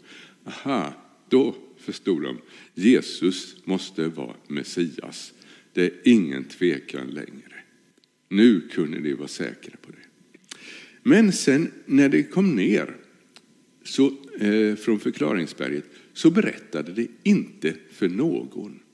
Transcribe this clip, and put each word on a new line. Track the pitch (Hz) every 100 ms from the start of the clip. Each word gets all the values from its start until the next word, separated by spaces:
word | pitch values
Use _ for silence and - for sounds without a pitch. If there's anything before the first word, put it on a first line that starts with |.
| - - - _ -
Aha, | - 135 123 73 - - _ -
då | 127 131 - - -
förstod | - - 101 78
de. | 69 62 - - -
Jesus | - 107 110 - - 90 - - -
måste | - 92 - - 82
vara | 78 60 - -
Messias. | 71 65 90 82 - - - - _ - - _
Det | - -
är | -
ingen | 123 113 78 67
tvekan | 65 - 90 69 - 69 65
längre. | 73 - - - - - _ _ _ _ _ -
Nu | 98 120 92
kunde | - - 78 80
de | 73
vara | 67 69
säkra | - 65 - - -
på | -
det. | - - _ _ - _ - - - - _
Men | - 196 208
sen | - - 135 175 - -
när | 135 139
det | 151
kom | 147 180 196 113
ner | 117 202 - - - _ _ - _ _ _ _
så, | - - 135 - - -
eh, | 104 110 107 107
från | - 104
förklaringsberget | 120 - 147 101 76 - 65 73 - - -
så | - 160
berättade | 185 - - - 76 78
det | 104 117 -
inte | 202 180 - - 78 80 -
för | - 92
någon. | 95 160 - - - 104 - _